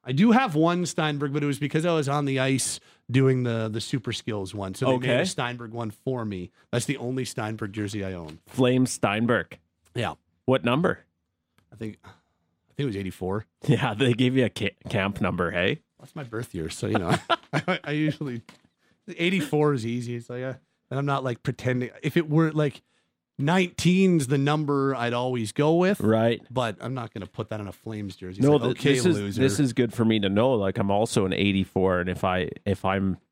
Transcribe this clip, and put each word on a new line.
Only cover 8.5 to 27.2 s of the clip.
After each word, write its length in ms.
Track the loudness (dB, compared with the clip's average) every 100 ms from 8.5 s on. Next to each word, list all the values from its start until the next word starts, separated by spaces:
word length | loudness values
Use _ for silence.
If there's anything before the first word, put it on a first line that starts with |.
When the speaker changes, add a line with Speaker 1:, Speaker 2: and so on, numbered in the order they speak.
| 2 4 4
Speaker 2:
Steinberg. 720 | 2 0 0 0 2 0 -2 -14 _ _ _
Speaker 1:
Yeah. 180 | -6 -6 -8 _ _
Speaker 2:
What 180 | 0 0
number? 360 | 2 2 0 -2 _ _ _ _ _ _ _
Speaker 1:
I 20 |
think, 220 | -12 -12 -12
I 40 | -20 -20 _ _ _ _ _
think 40 | -6
it 60 |
was 100 | -4
eighty-four. 500 | -4 -6 -6 -6 -6 -8 _
Speaker 2:
Yeah, 280 | 0 2 2
they 180 | 2 2
gave 240 | 4 2 4
you 80 |
a 40 | 0
ca-, 260 | 0 -6 _ -4
camp 320 | 0 0 0
number, 320 | -2 0 -2
hey? 300 | 0 0 -2 _ _
Speaker 1:
That's 160 | -16
my 80 | -14
birth 320 | -10 -10 -8
year, 140 | -8 -8
so, 180 | -6 -2
you 100 | -2
know, 160 | 0 -2 -2
<laughs> 180 | -6 -2
I, 260 | -4 -2 -6
I 80 | -4
usually, 500 | -2 -2 -2 -8 -8 -12 -20 _ _ _ _ -18
eighty-four 640 | -4 0 0 0 2 2
is 120 | 0
easy. 300 | -2 -6 -6
It's 140 | -10 -10
like, 140 | -10
uh, 100 | -8 -10 _ _ _
and 80 | -6
I'm 80 |
not, 200 | -2 -2
like, 180 | -2 -4
pretending. 460 | -6 -4 -2 -2 -4 -6
If 140 | 0
it 140 | 0 2
were, 220 | 2 2
like, 280 | 2 -2 -4 _ _ _ _ _ -4
nineteen's 880 | 2 2 2 2 4 6 6 4 2
the 100 | 2
number 580 | 2 2 0 0 0
I'd 180 | 0 -2
always 380 | 0 -2 -2 -2
go 240 | 2 4
with. 240 | 4 2 2
Speaker 2:
Right. 420 | 4 4 4 2 -4
Speaker 1:
But 280 | -4 -4 -4
I'm 120 | -8
not 200 | -8 -8
gonna 140 | -10